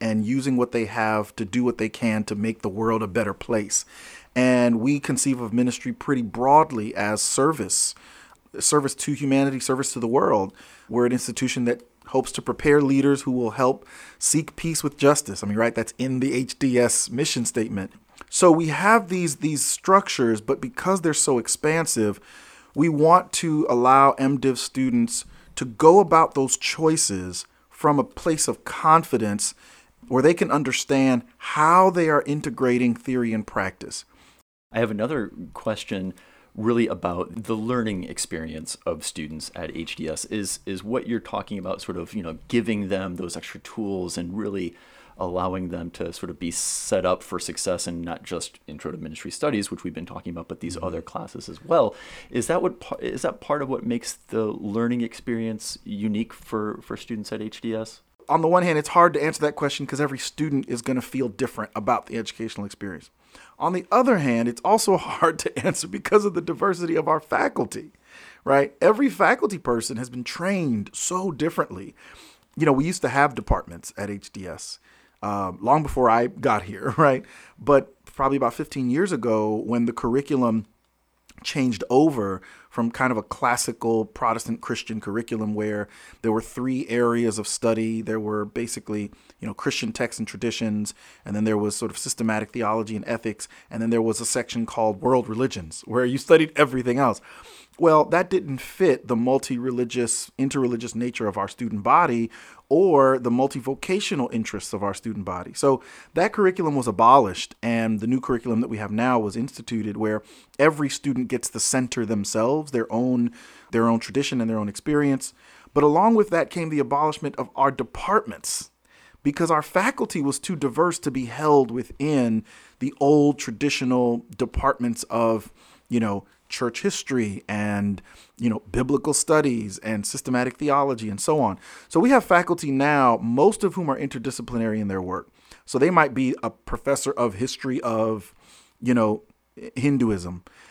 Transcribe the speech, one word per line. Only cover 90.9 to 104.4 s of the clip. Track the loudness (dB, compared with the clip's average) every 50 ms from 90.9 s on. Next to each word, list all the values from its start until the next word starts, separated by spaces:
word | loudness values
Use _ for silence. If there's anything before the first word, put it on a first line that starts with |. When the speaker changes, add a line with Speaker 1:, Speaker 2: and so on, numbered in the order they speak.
| -10 _ -20 -20 -20 _ -12
Speaker 1:
and | -8 -4
then | -2 0
there | 0 2 2
was | 0 -2 -2
sort | -4 -6 -6
of | -6 -8
systematic | -8 -8 -6 -2 -2 -2 0 -2 -4 -6
theology | -6 -4 -2 0 0 -2 -2 -4 -6
and | -8 -4 -4
ethics, | -6 -4 -4 -6 -6 -6 -12 -18 -18 -20 _ -12
and | -8 -4
then | -2 0
there | 2 2
was | 2 2 0 -2
a | -2
section | -4 -2 -2 -4 -4 -4 -6 -6
called | -4 -2 0 0 0 0 0
world | 0 2 2 2 2 0
religions, | -2 -2 -2 -2 -2 -6 -12 -12 -14 -16 -12
where | -4 -2 0 0
you | 0 -2 -4
studied | 4 6 8 8 8 4 4
everything | 2 2 2 2 -2 0 0 0 2
else. | 2 2 2 0 _ -20 -20 -20 -20 -20 -20 -20 -20 _ _ 2
Well, | 4 6 6 6 4
that | 4 2 0 0 2
didn't | -2 -2 -2 -4 -8 -8
fit | -10 -12 -2 2 4 4 4 2 0 -2
the | -2
multi-religious, | 0 2 2 2 0 0 -2 -6 -4 -4 -4 -2 -2 -2 -2 0 -2 -2 -2 -2 -4 -6 -10 _ -2
interreligious | -2 -2 0 0 0 0 0 -2 -6 -6 -6
nature | -4 -6 -4 -4 -2 -4 -2
of | -2 -2
our | -4 -4
student | -4 -6 -6 -4 -4 -2 2
body | 4 4 6 6 4 2 0 -2 -4 -6 -14 -20 -20 -20 -18 _ 2
or | 4 4 6 6 6 6 6 6 4 2
the | 2 0
multivocational | 2 2 2 0 0 -4 -6 -6 -8 -8 -4 -4 -2 -2 -2 -2 -2 -2 -2 -2 -2
interests | -4